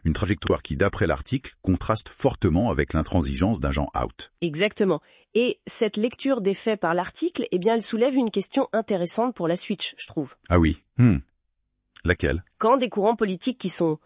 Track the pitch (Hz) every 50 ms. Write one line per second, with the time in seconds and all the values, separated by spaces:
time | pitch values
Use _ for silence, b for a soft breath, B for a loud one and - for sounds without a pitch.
0 | - 82 76 - - 92 104 - - - 85 - - - 73 67 98 101 - -
1 | 98 80 71 69 - - 127 - - - - _ - 95 90 - - - 110 -
2 | - - - - - 127 - - - 87 80 92 120 110 73 73 71 - - 80
3 | - - - 87 71 69 67 67 90 110 110 67 73 71 69 73 69 - - -
4 | 60 53 - - - - _ _ 175 165 147 160 208 208 - - 202 185 156 147
5 | b b b b b b - 220 247 233 - - _ 202 - - 226 208 - 214
6 | 214 247 - - - 269 269 233 180 196 185 - - 226 214 208 180 160 170 175
7 | 185 - - - 320 349 - - - - 180 180 175 220 233 226 202 - 233 214
8 | 240 285 254 269 240 208 - 196 185 - - 269 - - - 226 214 - 202 170
9 | 175 170 - 220 240 254 - - 170 160 175 185 - - 196 - - - - -
10 | - - - 160 135 - - _ _ - 87 87 82 76 76 - _ _ _ -
11 | 123 113 80 65 - _ _ _ _ _ _ _ _ _ _ _ _ _ - -
12 | - 85 85 - 87 69 76 90 - _ _ - 214 226 269 254 254 196 - 208
13 | 190 220 240 - 220 190 185 - - 254 240 - - 175 - - 170 160 156 -
14 | _